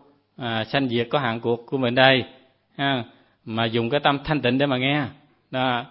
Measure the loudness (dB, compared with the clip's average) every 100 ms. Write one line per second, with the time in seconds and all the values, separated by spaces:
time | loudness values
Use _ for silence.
0 | -16 _ _ -10 -6 -4 -2 -2 0 0
1 | 0 0 -2 -2 -2 -4 -2 -2 0 4
2 | 6 6 0 -10 _ _ _ -6 -4 -2
3 | -6 -14 _ _ -6 -2 0 0 0 2
4 | 2 0 -2 -2 0 2 0 0 0 -2
5 | -4 -10 _ _ _ -4 -2 -2 -4